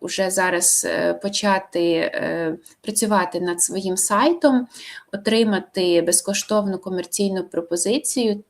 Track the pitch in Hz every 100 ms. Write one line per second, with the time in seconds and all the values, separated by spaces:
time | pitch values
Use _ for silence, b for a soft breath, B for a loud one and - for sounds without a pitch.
0 | 180 - 190 185 180 175 175 - - 165
1 | 170 165 202 202 208 190 190 175 170 165
2 | 165 - 160 165 165 160 B B - 208
3 | 220 202 180 180 180 175 - 185 190 185
4 | - 208 285 339 294 254 247 B B B
5 | B 202 202 220 226 202 - - 180 170
6 | 170 175 - 202 - 214 202 185 190 185
7 | 180 - 196 190 180 - 170 175 196 254
8 | - - 226 208